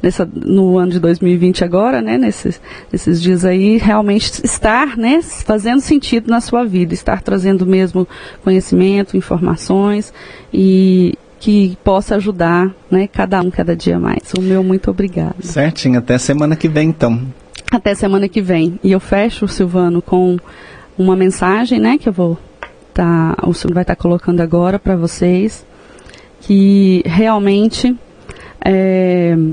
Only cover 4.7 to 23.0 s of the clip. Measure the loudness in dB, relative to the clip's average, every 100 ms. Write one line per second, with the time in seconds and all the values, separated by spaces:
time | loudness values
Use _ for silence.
4.7 | 0 -2 -2 0 0 -2 -12 -4 -2 0
5.7 | -2 2 0 2 -2 0 -2 0 -2 0
6.7 | 0 -2 -2 -4 -4 -2 -2 0 0 2
7.7 | 2 2 -2 -4 -8 -20 -6 0 0 2
8.7 | 2 2 2 0 -4 -2 -2 -2 -4 -2
9.7 | 0 2 0 -6 -14 -20 -20 -6 0 4
10.7 | 4 4 4 2 -2 -12 -8 0 2 2
11.7 | -2 0 0 0 -2 -2 -2 0 0 0
12.7 | -4 -2 0 0 -2 -2 0 -2 -2 -2
13.7 | -2 -2 -2 -2 -4 -6 -4 0 0 2
14.7 | 0 -2 -2 -2 -2 -6 -6 -6 -2 -2
15.7 | 0 0 0 0 -2 0 0 0 0 0
16.7 | 0 0 0 0 0 -4 -12 -20 -18 -6
17.7 | -2 -2 -2 0 0 0 -2 0 0 0
18.7 | 0 0 0 0 -2 -2 -2 -6 -2 -2
19.7 | 0 0 -2 0 0 2 0 -6 -20 -20
20.7 | -20 -20 -2 0 2 2 0 -2 0 0
21.7 | 0 2 2 0 -2 -2 -2 -10 _ -20
22.7 | -20 -10 -4